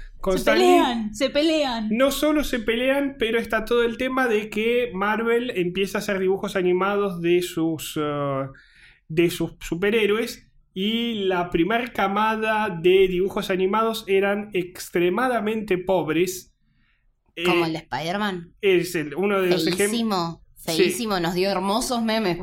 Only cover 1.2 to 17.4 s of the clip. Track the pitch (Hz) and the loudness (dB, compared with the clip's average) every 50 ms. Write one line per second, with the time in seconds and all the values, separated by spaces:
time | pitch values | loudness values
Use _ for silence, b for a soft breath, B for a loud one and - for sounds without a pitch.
1.2 | 277 262 - 285 311 330 320 311 285 262 233 226 214 220 - 233 269 277 269 - | -2 0 0 2 2 2 2 2 0 0 -2 -4 -2 -2 2 2 2 2 2 2
2.2 | 302 302 302 302 262 - 269 240 208 226 226 240 254 269 269 285 277 269 277 - | 0 2 2 2 0 0 -2 -2 -2 -2 0 0 2 2 2 0 0 -2 -2 -2
3.2 | 220 226 240 233 220 220 226 220 214 - 240 240 233 233 226 208 254 262 254 262 | -2 0 0 -2 -2 -2 -2 -4 0 0 2 2 2 0 -2 -4 -4 -2 0 0
4.2 | 262 240 208 214 214 220 - 208 220 233 240 247 247 - 180 185 196 208 220 220 | 2 2 0 0 -2 -2 -4 -2 0 2 2 0 0 -2 -2 -2 -2 0 0 0
5.2 | 233 233 233 233 247 247 175 185 175 180 180 190 196 196 - 208 214 - 202 190 | 0 2 0 0 0 -2 -2 -2 -2 -2 0 -2 -2 -2 -2 -4 -2 -2 -2 0
6.2 | 190 185 196 190 - 202 - 196 180 180 180 185 190 202 202 202 202 196 175 170 | 0 0 0 0 -2 -4 -2 0 2 2 2 2 2 0 0 0 -2 -2 -4 -2
7.2 | 165 170 175 175 175 - - 165 160 165 160 143 - - - 156 151 147 147 143 | 0 2 2 2 0 -2 -2 -2 -2 -2 -2 -4 -8 -8 -4 -4 -2 -2 -2 -2
8.2 | 143 139 135 135 139 135 B B B B B B B B B B _ - 156 170 | -2 -2 -2 -4 -4 -6 B B B B B B B B B B _ -4 0 2
9.2 | 170 175 175 - 165 170 - - - - 165 170 196 208 226 226 208 202 208 226 | 2 2 0 -2 -4 -6 -6 -12 -8 -6 -4 0 0 2 2 2 2 2 2 0
10.2 | 247 233 - - - _ _ _ _ _ _ 185 196 214 226 233 240 233 226 208 | -2 -4 -8 -12 -18 _ _ _ _ _ _ -4 -2 -2 0 0 -2 -2 -4 -2
11.2 | 196 185 185 175 175 175 - 165 165 196 226 233 254 240 - - 196 196 196 208 | -2 0 0 0 -2 0 0 0 2 2 0 0 -2 -4 -2 -2 0 0 2 0
12.2 | 214 220 220 220 220 220 220 214 214 208 175 165 165 180 190 196 190 185 185 175 | 0 0 0 0 -2 0 0 0 -2 -2 -4 2 4 6 6 6 6 4 4 0
13.2 | 196 190 - 214 190 - 190 180 185 190 208 220 226 226 220 220 - 190 196 196 | 0 0 -2 -4 -2 -2 0 0 2 2 2 2 2 0 -2 -4 -2 0 2 2
14.2 | 202 202 208 208 208 214 - 180 180 175 - - - - - 175 175 180 190 233 | 2 2 0 -2 -4 -4 -4 -4 -4 -4 -8 -14 -14 -4 0 0 2 2 2 2
15.2 | 254 262 240 226 208 214 220 220 214 - 185 175 180 - 285 262 - 160 151 160 | 0 0 0 0 0 -2 -2 -2 -2 -2 -2 0 0 0 0 2 2 0 0 0
16.2 | 185 180 - - - - _ _ _ _ _ _ _ _ _ _ _ _ _ _ | 0 0 -2 -8 -12 -16 _ _ _ _ _ _ _ _ _ _ _ _ _ _
17.2 | _ _ _ 170 | _ _ _ -2